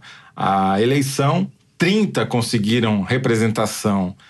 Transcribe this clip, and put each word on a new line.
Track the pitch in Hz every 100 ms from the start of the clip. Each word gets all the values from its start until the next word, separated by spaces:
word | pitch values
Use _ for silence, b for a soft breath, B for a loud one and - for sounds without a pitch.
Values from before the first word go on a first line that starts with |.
| B B B -
a | 92 98 95 98
eleição, | 117 143 135 - 139 170 196 - _ -
trinta | 170 214 185 131 110
conseguiram | 120 113 117 101 120 110 104
representação | 95 127 131 113 113 110 107 - 107 98 92 - B